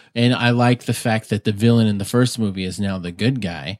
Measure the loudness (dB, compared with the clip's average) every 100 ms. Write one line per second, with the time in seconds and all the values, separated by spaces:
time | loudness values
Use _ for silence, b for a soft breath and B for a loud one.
0 | B 0 2 2 2 4 4 2 -2 -4
1 | 0 -2 -2 -4 -2 0 4 4 2 0
2 | -2 0 0 0 -4 -4 -6 -4 -4 -4
3 | -8 -2 -2 -2 -4 -8 -10 -12